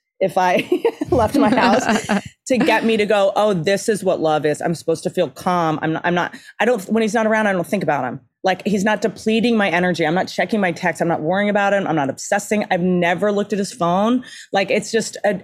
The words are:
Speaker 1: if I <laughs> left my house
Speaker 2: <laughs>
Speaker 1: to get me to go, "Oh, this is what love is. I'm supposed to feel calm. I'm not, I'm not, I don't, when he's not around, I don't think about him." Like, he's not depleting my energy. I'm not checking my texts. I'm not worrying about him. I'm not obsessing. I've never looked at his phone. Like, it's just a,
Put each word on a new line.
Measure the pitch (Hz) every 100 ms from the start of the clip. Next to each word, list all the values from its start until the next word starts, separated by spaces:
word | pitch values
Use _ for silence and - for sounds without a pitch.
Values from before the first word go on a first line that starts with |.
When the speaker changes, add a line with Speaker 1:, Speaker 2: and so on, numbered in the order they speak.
| _ -
Speaker 1:
if | 185 190
I | 180 202 - 359 453
<laughs> | - -
left | 262 214 277
my | 214
house | 240 240 226 - 208 - 202 - -
Speaker 2:
<laughs> | -
Speaker 1:
to | 254
get | 233 220 226
me | 226
to | 208
go, | 208 196 202
"Oh, | 214
this | 185 170 196 -
is | 208
what | 185 -
love | 156 151 151
is. | 147
I'm | 175 165
supposed | - 160
to | 180
feel | - 165
calm. | - 185 180 160 156
I'm | 160
not, | 160 175
I'm | 175
not, | - - - -
I | 214
don't, | - 185
when | 214
he's | 220
not | 226 220
around, | 220 208
I |
don't | 185 170
think | 202
about | 156 139 127
him." | 135 - _
Like, | 190 185 208
he's | 196 208
not | 208
depleting | 220 - 220 220 240 226
my | 196
energy. | 170 180 170 156
I'm |
not | 180 -
checking | - 185 220
my | 185
texts. | 165 175 -
I'm | 170
not | 160
worrying | 151 190 208
about | 202 202
him. | 196 180
I'm | 156
not | 135
obsessing. | 131 - 202 - 208 -
I've | 185
never | 180 180 170 180 208
looked | 202 214
at | 202
his | 196
phone. | - 175 185 220 247 - - -
Like, | 196 196
it's | 208 -
just | 226 - - -
a, | 160